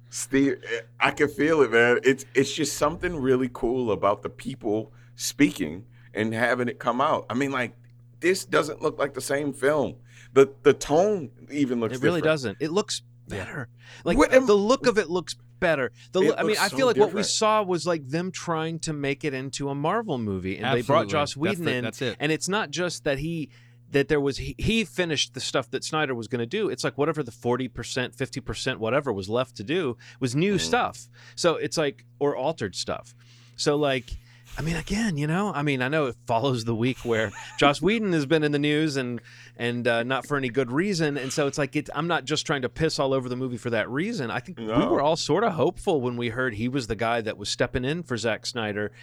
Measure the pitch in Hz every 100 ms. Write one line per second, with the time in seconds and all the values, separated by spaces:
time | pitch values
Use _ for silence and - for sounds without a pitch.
0 | - - - 135 139 - - 117 - -
1 | 135 143 147 - 151 156 120 117 120 120
2 | 131 131 - 143 135 - 147 - 151 175
3 | 180 160 131 127 131 - 117 127 117 90
4 | 101 107 - - - 135 113 107 - -
5 | - - - - 147 - 78 87 - -
6 | - - 110 113 120 127 120 - 131 120
7 | 151 117 - 117 139 135 120 - - -
8 | - - 165 190 - 156 151 - 156 -
9 | 143 135 - 139 147 135 135 151 110 -
10 | - - - 135 139 - 147 - - 151
11 | 208 202 120 - 120 143 127 120 110 127
12 | 147 170 156 156 117 95 160 185 208 -
13 | - - - 101 90 - 120 - - -
14 | 160 170 - 262 254 202 208 269 247 208
15 | 156 180 - - - - 175 147 120 -
16 | - 185 - - 202 208 196 269 262 202
17 | 208 202 190 - 214 214 185 175 160 165
18 | 131 160 185 - - 160 160 165 160 147
19 | 139 135 151 131 135 - 139 139 156 220
20 | 220 127 107 95 92 98 120 123 113 151
21 | - 156 147 139 151 170 156 123 113 -
22 | 127 95 147 156 175 208 160 143 175 -
23 | 156 135 160 165 139 - - - - 139
24 | 139 147 139 - 135 - - 226 202 -
25 | 170 143 - 120 - 147 123 127 - 160
26 | 147 120 110 120 117 208 196 - 147 131
27 | 147 156 120 - 120 123 127 127 117 131
28 | 123 - 127 135 - 110 135 101 110 135
29 | 139 98 92 120 131 - 104 180 143 117
30 | - - 131 139 196 196 - 240 95 -
31 | - - - - 170 123 143 - 143 135
32 | - - 143 123 139 160 104 - - 78
33 | - - - - - - 151 147 143 131
34 | - - - - - - 156 165 - 202
35 | 226 147 147 170 208 143 147 131 127 156
36 | 139 113 - 113 139 123 113 110 127 120
37 | 120 110 107 - - - 143 139 175 233
38 | 208 165 135 160 151 147 147 151 156 135
39 | 123 120 - - - - 120 120 120 117
40 | 120 135 - 143 127 117 120 139 208 170
41 | 151 139 127 156 139 151 139 151 123 143
42 | 170 156 131 147 - 143 120 - 160 156
43 | 135 135 123 123 131 120 123 113 92 131
44 | 202 233 117 101 - 117 110 117 - -
45 | 143 170 - 170 226 156 151 - 202 156
46 | 123 120 120 113 127 104 123 139 110 107
47 | 113 117 107 95 104 - 127 135 127 170
48 | 165 117 113 104 - 123 107 104 104 -